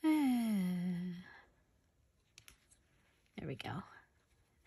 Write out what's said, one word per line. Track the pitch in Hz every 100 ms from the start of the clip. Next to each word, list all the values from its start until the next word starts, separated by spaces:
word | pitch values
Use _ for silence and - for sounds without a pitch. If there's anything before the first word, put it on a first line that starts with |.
<sighs> | 311 311 269 240 226 202 180 180 180 175 180 175 - - - _ _ _ _ _ _ _ _ - - - _ - _ _ _ _ _ -
There | 151
we |
go. | 131 117 131 - - - _ _ _ _ _